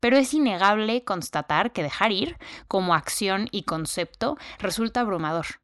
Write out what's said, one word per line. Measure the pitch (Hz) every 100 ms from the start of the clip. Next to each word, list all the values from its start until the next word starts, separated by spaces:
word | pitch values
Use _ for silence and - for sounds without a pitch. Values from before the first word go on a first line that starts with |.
pero | 240 262
es | 262
innegable | 302 277 180 196 208 214 240
constatar | 240 185 156 151 147 151 220
que | -
dejar | 151 - 214
ir, | 190 285 339 - - -
como | 196 185
acción | 165 - - 202 196 214
y | 202
concepto, | - 160 156 - 170 _ 240 302 - -
resulta | 202 180 226 247
abrumador. | 233 180 160 165 156 -